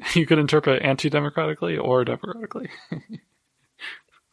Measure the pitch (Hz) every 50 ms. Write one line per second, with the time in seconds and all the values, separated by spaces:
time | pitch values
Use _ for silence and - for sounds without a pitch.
0 | - - - 175 156 - 160 151 147 135 156 151 - 147 131 - - 139 135 -
1 | - 147 147 147 143 147 - 165 156 156 151 - 160 170 160 156 - 131 127 127
2 | 123 120 120 - - - - 233 220 - - - 269 - - - - - 170 147
3 | - _ 220 - _ _ _ _ _ _ _ _ _ _ _ _ - - - -
4 | _ _ _ _ _ _